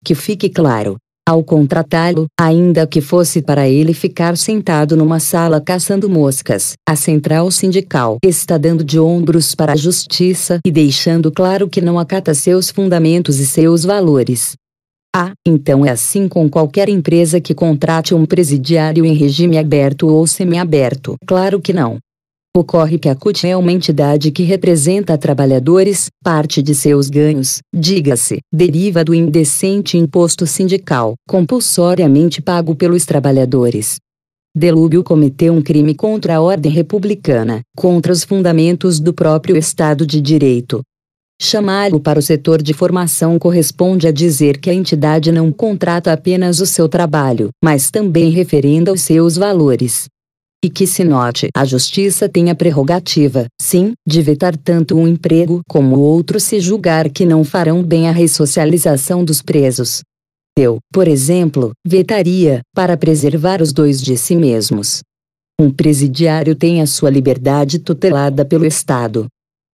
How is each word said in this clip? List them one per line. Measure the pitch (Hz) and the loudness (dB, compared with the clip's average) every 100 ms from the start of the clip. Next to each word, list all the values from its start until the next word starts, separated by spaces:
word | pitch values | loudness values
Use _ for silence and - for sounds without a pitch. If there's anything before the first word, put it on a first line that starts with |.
Que | - 160 | -10 -10
fique | - 208 196 | -8 -6 -6
claro, | - 156 113 104 101 _ _ - | -2 -2 -2 -6 -10 _ _ -2
ao | 165 | -2
contratá-lo, | 160 156 143 160 160 165 170 170 156 - | 0 0 0 -2 -2 -2 -2 -2 -4 -2
ainda | 165 165 180 165 160 | 0 2 2 2 0
que | 165 | -2
fosse | 135 175 170 170 | 0 0 0 -2
para | 143 143 139 | -2 0 2
ele | 135 160 | 2 2
ficar | 165 185 - 170 170 | 0 -4 -4 -4 -2
sentado | - 214 202 156 151 160 | -4 -4 -2 -2 2 2
numa | 156 165 | 2 0
sala | 160 175 165 156 | -2 -2 0 0
caçando | 147 180 - 196 202 | 0 -4 -2 -2 0
moscas, | 175 143 135 - 107 - - - | 2 0 -2 -4 -4 -4 -8 -4
a | 156 | -4
central | - 151 156 156 180 | 0 -2 0 0 0
sindical | 185 190 185 185 143 120 110 | 0 0 -2 -2 -2 -2 0
está | 190 175 - 170 | 0 0 -2 0
dando | 156 165 | 0 0
de | 156 160 | 0 2
ombros | 160 175 165 165 151 | 2 2 2 0 0
para | - 151 | -2 -2
a | 147 | 0
justiça | 151 180 - - 180 185 - 175 185 | 0 -4 -4 -2 -2 -2 -2 -2 0
e | |
deixando | 156 147 135 - 165 160 | 2 2 0 0 0 0
claro | 151 185 190 190 | 0 0 0 -2
que | 196 | -2
não | 175 175 | 0 -2
acata | 165 190 190 | -2 -4 -2
seus | 147 - 180 185 | -2 0 0 0
fundamentos | - 196 175 160 175 170 139 | -2 0 2 2 0 0 -2
e | 135 | -2
seus | - 160 170 | 2 2 2
valores. | 170 202 180 143 120 123 - - _ _ _ _ _ 190 | 0 0 2 2 0 -2 -6 -10 _ _ _ _ _ -6
Ah, | 175 196 - | -6 -4 0
então | 160 135 139 143 | 0 2 2 2
é | |
assim | 120 - 202 190 | 0 -4 -2 -2
com | 175 156 | 0 0
qualquer | 151 156 196 196 | 0 -2 0 0
empresa | 196 165 165 170 175 | 0 2 2 2 0
que | - 160 | -2 -2
contrate | 170 147 - 165 160 | 0 0 0 -2 0
um | 170 156 | 0 2
presidiário | 175 165 143 131 165 156 156 165 | 2 0 0 0 0 0 2 2
em | |
regime | 151 143 139 175 160 | 2 2 2 2 2
aberto | 156 143 139 139 160 | 2 2 0 0 2
ou | 156 165 | 2 2
semiaberto? | - 185 170 175 151 127 135 - 123 - | 0 -2 -2 0 0 0 -4 -10 -12 -2
Claro | 185 190 196 | 0 0 -2
que | 165 | -2
não. | 180 123 117 _ _ _ _ _ | -2 -2 -4 _ _ _ _ _
Ocorre | 185 160 175 156 160 | -2 0 0 0 0
que | 156 | -2
a | 135 | -2
cult | 208 202 175 | -2 -2 -2
é | 185 | 0
uma | 180 | 0
entidade | 180 170 147 143 147 151 | 0 0 0 2 2 0
que | 147 | -2
representa | 175 190 190 165 147 196 196 156 | -2 0 0 0 0 -2 -2 -2
trabalhadores, | 160 143 139 131 127 180 190 196 - _ | 0 0 2 0 2 2 2 0 -6 _
parte | - 160 151 - | -4 -2 -2 -2
de | 143 143 | -2 0
seus | 151 143 139 | 2 2 2
ganhos, | 143 151 151 131 - _ | 0 0 0 -4 -6 _
diga-se, | 190 160 196 143 131 - - - | -4 -2 0 0 -2 -4 -6 -6
deriva | 156 175 151 196 170 160 | 0 2 2 0 0 0
do | |
indecente | 165 165 151 151 - 190 202 202 175 | 2 2 2 0 -2 -2 -2 -2 0
imposto | 165 175 170 - 165 | 0 2 0 0 -4
sindical, | - 185 185 190 135 113 117 - | -2 -2 -2 -2 -2 -2 -6 -4
compulsoriamente | 190 165 254 - - 175 180 165 135 165 151 | -2 0 -2 -2 0 0 2 4 4 2 -2
pago | 151 175 165 151 | -4 -2 -2 -2
pelos | 175 175 - | 0 0 0
trabalhadores. | 147 139 135 127 131 120 110 107 - _ _ _ _ _ | 0 2 2 2 2 0 -2 -6 -10 _ _ _ _ _
Delúbio | 160 175 160 165 165 | -2 2 4 4 2
cometeu | 180 160 147 139 165 | 2 2 2 2 2
um | 165 | 2
crime | 143 151 151 147 | 2 2 2 0
contra | 214 214 196 165 | -2 -2 -2 0
a | |
ordem | 165 190 147 | 2 0 0
republicana, | 151 165 208 202 202 - 123 110 110 - - | -2 -2 -2 -4 -4 -2 -2 -2 -6 -10 -2
contra | 180 175 165 | 0 2 0
os | 180 - | -2 -2
fundamentos | 196 175 165 165 180 185 160 | 0 2 2 2 0 0 0
do | 156 | -2
próprio | 170 160 156 151 170 | 0 0 0 2 0
Estado | 160 - 156 143 156 | 0 -2 -2 0 0
de | 151 | 0
Direito. | 143 156 139 123 120 113 - _ _ _ _ _ | 0 2 2 0 -4 -8 -8 _ _ _ _ _
Chamá-lo | - 214 202 196 202 156 | -4 -2 0 0 0 0
para | 143 151 | 2 0
o | |
setor | 143 156 139 160 | 0 0 2 0
de | 151 | 0
formação | 151 175 180 175 - 165 170 | -2 0 0 -2 -2 0 2
corresponde | 175 175 156 - 185 185 165 | 2 2 0 0 0 2 0
a | |
dizer | 147 170 139 147 139 | 0 0 2 0 0
que | 185 | -2
a | |
entidade | 185 190 156 151 156 160 | -2 -2 0 2 0 2
não | 165 160 | 2 0
contrata | 151 226 202 180 170 170 | 0 -4 -2 -2 -2 -2
apenas | 160 - 185 185 170 | -2 -2 -2 0 0
o | 185 | -2
seu | - 160 | 0 0
trabalho, | 175 170 151 135 120 104 - | 0 0 0 0 -2 -4 -2
mas | 156 143 - | 0 0 0
também | 214 208 165 165 | -2 0 2 2
referenda | 165 175 151 139 156 170 | 2 0 0 2 2 2
os | 185 | -2
seus | - 160 170 165 | 0 2 2 0
valores. | 202 185 147 120 120 - - _ _ _ _ _ | 0 2 2 0 -2 -4 -10 _ _ _ _ _
E | 180 | -6
que | 135 190 | -2 -2
se | - | 0
note, | 175 139 123 120 120 | 0 2 0 -4 -6
a | - 135 | -2 -2
justiça | 127 - - 196 190 202 | -2 -2 -2 -2 -2 -2
tem | 180 170 | 0 0
a | 170 | 2
prerrogativa, | 175 143 139 175 175 - 143 135 120 _ | 0 0 0 -2 -2 0 2 0 -4 _
sim, | - 180 196 233 - | -2 0 0 -2 -2
de | 151 | 0
vetar | 151 147 180 160 | 2 0 -2 -4
tanto | - 170 160 160 | -2 0 2 2
um | 165 | 2
emprego | 170 165 160 170 175 170 | 0 2 2 2 -2 -2
como | 156 135 135 | 0 2 4
o | |
outro | 143 160 151 214 | 4 2 0 -4
se | - 214 | -2 -2
julgar | 180 214 180 160 160 | 0 0 0 0 -2
que | 139 185 | 0 2
não | 160 | 2
farão | 151 190 160 170 | 2 0 0 0
bem | 175 165 165 | 0 0 2
a | |
ressocialização | 170 165 - 147 - 151 170 175 143 - 180 | 2 0 2 0 0 2 2 2 0 -2 -2
dos | 175 151 | -2 -4
presos. | - 143 135 127 120 - - _ _ _ _ - | -2 0 0 0 -6 -8 -12 _ _ _ _ 0
Eu, | 127 113 _ | 0 0 _
por | 190 175 | 0 2
exemplo, | 143 135 180 170 139 120 110 - | 2 0 0 0 0 -4 -4 -2
vetaria, | 185 180 220 175 185 165 127 - | 0 0 0 0 2 2 0 -4
para | - 180 165 | -4 -2 0
preservar | 160 156 143 156 170 190 | 0 2 0 0 -2 0
os | 160 | -2
dois | 135 151 135 | 2 0 0
de | 127 123 | -2 -4
si | - 170 | 0 0
mesmos. | 147 113 101 110 101 - - _ _ _ _ - | 2 0 -2 -4 -4 -8 -12 _ _ _ _ 0
Um | 147 | 0
presidiário | 135 151 147 139 127 165 156 151 156 | 2 0 2 0 0 0 0 0 0
tem | 170 170 | 0 2
a | 151 | 0
sua | - 147 | 0 0
liberdade | 139 131 131 131 143 143 156 | 2 0 0 0 0 0 -4
tutelada | - 151 190 143 143 135 139 | -4 -2 0 0 0 -2 0
pelo | 165 156 | 0 0
Estado. | 151 - 131 117 110 110 _ _ _ _ | -2 -4 -4 -2 -4 -6 _ _ _ _